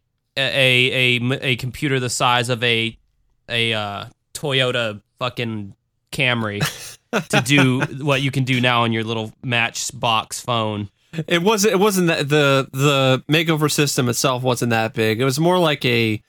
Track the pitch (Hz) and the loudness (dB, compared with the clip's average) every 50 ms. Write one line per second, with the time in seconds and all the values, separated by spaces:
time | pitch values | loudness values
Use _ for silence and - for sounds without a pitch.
0 | _ _ _ _ _ _ _ - 135 131 87 139 131 131 127 123 127 131 - 131 | _ _ _ _ _ _ _ -4 -4 -2 0 2 4 4 4 4 4 2 2 2
1 | 127 123 123 123 120 123 135 139 - 139 127 120 - 127 113 - - 147 135 131 | 2 2 2 0 0 -2 -2 -2 -2 -4 -4 -4 -4 -8 -8 -6 -4 -2 -2 -2
2 | 123 123 - - 139 127 123 123 120 117 127 113 123 120 117 113 113 113 113 - | -2 -4 -2 0 0 2 2 2 0 0 -2 0 0 0 2 0 0 -4 -6 -10
3 | _ _ _ _ _ _ _ _ _ - 117 117 117 113 110 107 107 104 101 98 | _ _ _ _ _ _ _ _ _ -6 -4 -2 -2 0 -2 -2 -4 -6 -8 -10
4 | 104 120 - _ _ _ - - - 147 135 135 131 127 123 123 117 110 104 104 | -12 -14 -18 _ _ _ -14 -10 -6 -2 0 0 0 0 0 -2 -4 -4 -6 -10
5 | - _ _ _ 127 123 - - 120 113 110 107 101 98 - _ _ _ _ _ | -16 _ _ _ -8 -8 -6 -6 -6 -6 -6 -8 -10 -12 -16 _ _ _ _ _
6 | _ _ - - 139 127 123 117 113 107 101 101 101 - - - - - - - | _ _ -4 -2 0 0 0 0 -2 -4 -4 -4 -6 -6 -6 -10 -14 -18 -18 -20
7 | _ _ - 220 160 - - 208 135 117 143 143 135 131 123 131 147 156 143 135 | _ _ -4 -4 -2 0 0 0 2 4 4 4 4 4 2 0 -2 -4 -6 -6
8 | 139 147 139 131 139 139 131 143 131 123 131 123 120 127 123 120 117 117 113 113 | -2 -2 0 0 0 -2 -2 -2 -2 0 0 2 2 2 2 2 2 2 0 -2
9 | 110 110 117 113 110 107 - _ - - 120 117 113 117 - - - - - 123 | -2 -4 -4 -4 -6 -8 -10 _ -6 -4 -2 -2 -2 -2 -4 -6 -8 -8 -6 -2
10 | 123 120 113 110 - - - - - - 120 117 110 107 107 104 104 101 - _ | 0 0 0 0 -2 -4 -10 -10 -4 -2 -2 -2 -2 -2 -4 -4 -6 -8 -12 _
11 | _ _ - 160 156 - 175 170 170 202 226 208 190 214 190 190 196 214 196 185 | _ _ -10 -10 -2 0 0 2 2 2 2 4 2 2 4 4 2 2 2 2
12 | 180 165 165 - - 135 147 151 147 139 135 135 131 - - 135 139 147 143 135 | 2 2 2 0 0 0 2 4 4 4 4 2 0 -2 -2 0 2 2 4 4
13 | 135 131 131 127 - - 147 165 170 160 165 151 156 143 - - 147 139 - - | 4 2 2 2 0 0 0 2 2 2 0 0 0 0 2 0 0 0 0 0
14 | 127 123 120 - - 143 127 123 127 127 123 - 127 120 117 113 113 110 - 117 | 0 0 0 0 0 0 -2 0 0 -2 0 0 0 0 0 0 0 0 0 0
15 | 110 110 110 107 131 139 127 143 160 175 180 185 175 156 147 139 - 127 120 117 | 0 0 2 0 0 0 0 2 2 2 4 4 2 2 0 0 0 0 2 2
16 | 117 110 107 104 - | 2 0 -2 -4 -6